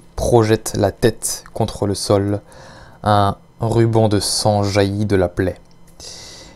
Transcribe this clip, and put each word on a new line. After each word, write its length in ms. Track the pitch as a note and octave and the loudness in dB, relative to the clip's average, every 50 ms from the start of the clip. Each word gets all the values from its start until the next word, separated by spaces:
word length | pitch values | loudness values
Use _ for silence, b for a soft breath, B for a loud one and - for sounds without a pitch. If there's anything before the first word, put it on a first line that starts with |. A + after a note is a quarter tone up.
| - - - | -10 -14 -12
projette 580 | - - - A#2+ A#2 A2 G#2+ A2 A2 - - - | -8 -2 2 4 4 4 4 2 0 -2 -4 -2
la 160 | G#2+ G#2 G2 | 0 0 0
tête 520 | - - - A2+ - - - - - - - - - | 0 0 0 0 0 -2 -6 -8 -8 -10 -12 -10 -6
contre 320 | - A2+ G2+ - - G#2 | -6 -6 -6 -4 -4 -4
le 80 | G2+ G2 | -4 -4
sol. 460 | - - - G#2 G2 G2 G2+ G2+ G2+ - B B B B B B B B B B B | -4 -2 0 0 0 0 0 -4 -6 -8 B B B B B B B B B B B
Un 340 | B G#2 G#2 G#2 G2+ G2 - - - - - - | B 0 2 2 2 0 -2 -4 -10 -18 -10 -6
ruban 480 | A#2 A2+ A2 A2+ A2+ A2+ A2+ A2+ A2 G#2+ | -4 -2 2 2 2 2 2 2 2 2
de 120 | G#2 G2 | 2 0
sang 420 | - - - - - A2 G#2 G2+ | -2 -2 -4 -2 0 0 2 2
jaillit 440 | G2+ G2+ G2 G#2 G2 G2 G2 G2+ G#2+ | 0 0 2 2 2 0 0 -2 -2
de 100 | G2+ G2+ | 0 0
la 120 | F#2+ F#2 F2 | 0 0 0
plaie, 300 | - - F#2+ F#2 - - - - - - - - - - B B B B B B B B B B B | 0 -2 -2 -2 -2 -4 -14 -20 -20 -20 -20 -20 -20 -20 B B B B B B B B B B B